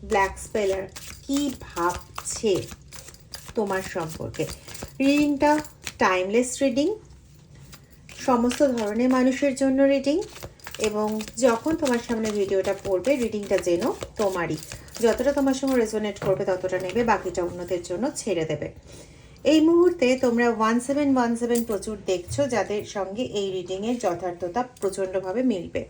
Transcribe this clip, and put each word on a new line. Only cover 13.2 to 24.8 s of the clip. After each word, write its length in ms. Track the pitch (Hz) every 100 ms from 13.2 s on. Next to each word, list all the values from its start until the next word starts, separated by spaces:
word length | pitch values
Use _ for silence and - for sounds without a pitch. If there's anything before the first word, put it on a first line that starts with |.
রিডিংটা 360 | 226 208 202 190 180
যেন 140 | 175 233 415 - -
তোমারই, 380 | 202 185 165 156 - - - -
যতটা 280 | 226 214 254 285
তোমার 180 | 269 262
সঙ্গে 160 | 277 254
রেজোনেট 340 | 214 214 208 196 208
করবে 180 | 190 202
ততটা 280 | 185 185 185
নেবে, 160 | 180 196
বাকিটা 360 | 233 196 185 175 175
অন্যদের 340 | 175 175 180 175
জন্য 160 | 180 262 -
ছেড়ে 240 | - 175 156
দেবে। 180 | 147 - - - - - - - - -
এই 80 | 311 311
মুহূর্তে 380 | 339 349 349 247 254
তোমরা 220 | 254 233 240 214
ওয়ান 180 | 220 233 240
সেভেন 220 | 277 285 262
ওয়ান 160 | 233 233
সেভেন 240 | 233 240
প্রচুর 320 | 233 202 202 208 -
দেখছো, 320 | 185 - - 277
যাদের 280 | 233 214 208 190
সঙ্গে 280 | 208 190 202 254 208
এই 80 | 196 185
রিডিংয়ের 400 | 180 190 214 247
যথার্থতা 640 | 196 170 185 175 180 175 - -